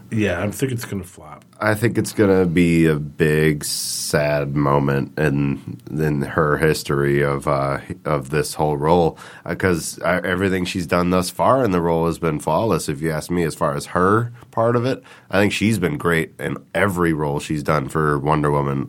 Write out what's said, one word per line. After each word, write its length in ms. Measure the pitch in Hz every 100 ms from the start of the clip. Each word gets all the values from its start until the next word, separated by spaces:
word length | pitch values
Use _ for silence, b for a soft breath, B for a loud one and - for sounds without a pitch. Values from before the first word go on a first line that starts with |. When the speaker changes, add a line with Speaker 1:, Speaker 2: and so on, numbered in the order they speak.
| -
Speaker 1:
Yeah, 320 | 110 101 87
I 80 | 101
think 220 | 98 131
it's 100 | 120
gonna 220 | - 98 90
flop. 400 | - 78 82 - -
Speaker 2:
I 120 | 107
think 240 | 107 117 95
it's 140 | 95
gonna 340 | - 104 92 92
be 400 | 82 85 82 80
a 100 | 76
big, 680 | 73 - 80 76 78 73
sad 960 | - - - - - 78 73 73 69 71
moment 600 | 71 71 69 69 64 -
in, 600 | 76 69 71 69 - - -
in 320 | 76 78 73
her 360 | 67 - 78 71
history 640 | 78 76 - 71 71 71
of, 240 | 71 69 76
uh, 320 | 71 69 67 - -
of 260 | 71 76 65
this 260 | 76 71 -
whole 200 | 78 71
role, 420 | 78 87 82 - B B -
uh, 100 | 85
'cause, 440 | - 82 73 -
uh, 160 | 85 90 87
everything 400 | 90 98 92 87
she's 200 | 98 80
done 240 | 87 90
thus 180 | 92 90
far 340 | - 90 131
in 80 | 117
the 80 | 90
role 240 | 85 82 82
has 120 | 80
been 200 | 82 76
flawless, 480 | 78 80 113 80 -
if 120 | 71
you 100 | 80
ask 200 | 78 -
me, 120 | 87
as 120 | 80 -
far 180 | 78
as 120 | 71 -
her 460 | 90 92 107 120 B B
part 240 | - 113 120
of 80 | 123
it. 160 | - - B B
I 80 | 95
think 140 | 101
she's 260 | - 101 110
been 160 | 87 73
great 360 | 85 82 78 -
in 200 | 71 69 - -
every 380 | 101 - 87
role 260 | 76 73 73
she's 240 | - 78
done 240 | 71 76 67
for 320 | 78 76 73
Wonder 320 | 71 76 73
Woman, 360 | 71 69 67